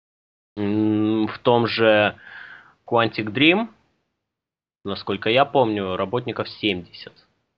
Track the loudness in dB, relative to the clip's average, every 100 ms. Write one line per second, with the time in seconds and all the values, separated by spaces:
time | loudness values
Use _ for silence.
0 | _ _ _ _ _ -6 -2 0 0 2
1 | 0 0 -2 -2 2 2 2 2 4 4
2 | 2 -2 -14 -20 -20 -20 -20 _ -2 0
3 | 0 -2 -6 2 2 2 -2 -12 _ _
4 | _ _ _ _ _ _ _ _ -10 -8
5 | -6 -4 2 2 2 2 0 0 -4 -4
6 | -4 -4 -6 -8 -10 -4 -4 -4 -8 -18
7 | -20 -20 _ _ _